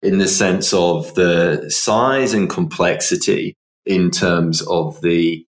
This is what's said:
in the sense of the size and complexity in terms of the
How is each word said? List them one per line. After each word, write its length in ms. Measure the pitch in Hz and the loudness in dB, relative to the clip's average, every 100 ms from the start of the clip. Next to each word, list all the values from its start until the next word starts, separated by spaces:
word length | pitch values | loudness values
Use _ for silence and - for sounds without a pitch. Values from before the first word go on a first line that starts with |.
in 160 | 98 95 | -2 2
the 80 | 95 | 2
sense 460 | - 98 92 - | 2 0 0 0
of 400 | 98 87 82 78 - | 0 2 0 -2 0
the 540 | 87 85 85 76 - | 2 2 2 0 -4
size 640 | - - 110 127 135 127 | -4 0 0 2 0 0
and 160 | 104 92 | 0 -2
complexity 1040 | - 82 - 87 - - - - - - - _ _ - | -2 -4 0 0 0 -2 -2 0 0 -2 -10 _ _ -2
in 240 | 95 90 | 2 2
terms 520 | - 90 87 85 80 | 2 0 2 0 -2
of 360 | - 87 78 - | -2 -2 -2 -2
the 440 | 85 85 82 82 - | 0 2 2 -2 -10